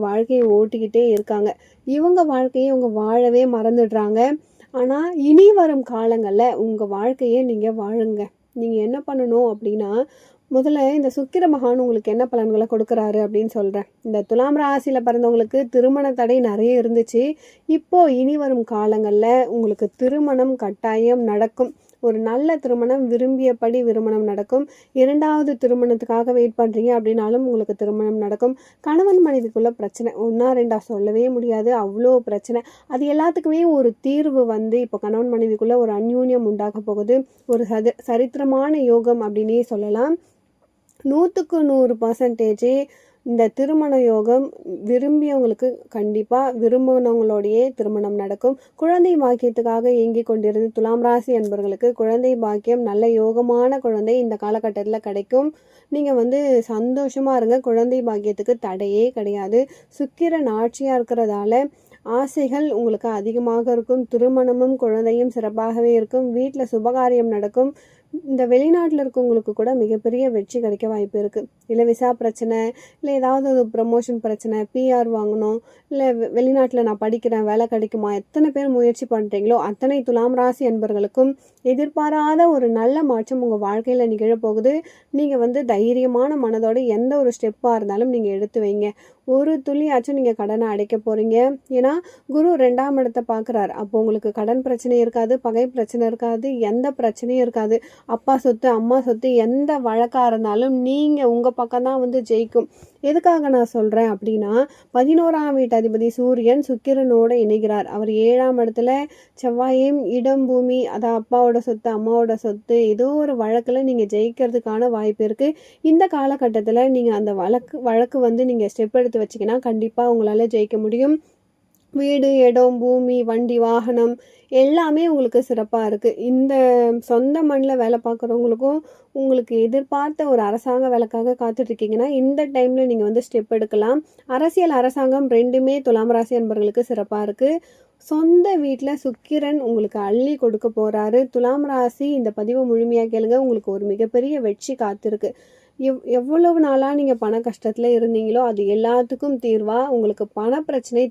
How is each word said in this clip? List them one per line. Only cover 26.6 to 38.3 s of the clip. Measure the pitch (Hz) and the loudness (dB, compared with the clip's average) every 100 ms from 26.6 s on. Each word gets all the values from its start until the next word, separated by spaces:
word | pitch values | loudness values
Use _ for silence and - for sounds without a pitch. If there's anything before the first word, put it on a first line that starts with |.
| 233 214 233 240 | -2 0 0 0
அப்படின்னாலும் | 220 226 214 240 262 | 0 0 0 0 0
உங்களுக்கு | 226 214 202 | -2 -2 -4
திருமணம் | 208 214 214 214 | -4 -2 -2 -2
நடக்கும். | 208 208 247 262 _ _ 302 | -4 -2 -2 -2 _ _ -2
கணவன் | 320 392 370 320 | 2 4 4 4
மனைவிக்குள்ள | 269 226 226 233 233 | 2 -2 0 -2 -2
பிரச்சனை | 202 - 233 - 226 | -8 -6 -8 -4 -2
ஒண்ணா | 226 247 247 | 0 2 2
ரெண்டா | 240 214 - | 0 -2 -4
சொல்லவே | 208 208 220 247 247 | -4 -2 0 0 0
முடியாது, | 240 220 220 240 | -2 0 0 0
அவ்வளோ | 202 202 247 254 233 | -2 0 2 2 0
பிரச்சனை. | 202 - 233 240 - - | -6 -4 -6 -6 -18 -10
அது | 262 285 294 | -4 -2 0
எல்லாத்துக்குமே | 330 330 311 320 339 294 | 0 0 -2 0 2 2
ஒரு | 240 226 269 | 2 0 -2
தீர்வு | 285 302 262 233 | 0 0 2 0
வந்து | 220 220 240 240 | 0 -2 -2 -2
இப்போ | 202 208 | -6 -4
கணவன் | 220 247 233 | -2 0 0
மனைவிக்குள்ள | 226 214 220 247 | 0 0 0 2
ஒரு | 233 208 | 0 -2
அந்யோன்யம் | 226 247 254 247 226 | -2 0 0 0 0
உண்டாக | 208 208 208 214 | -2 -4 -6 -6
போகுது. | 208 208 254 262 _ - | -4 0 0 0 _ -4
ஒரு | 233 220 | -2 -2
சதி-, | 220 220 - - | -2 -2 -2 -2
சரித்திரமான | 233 254 | -2 -2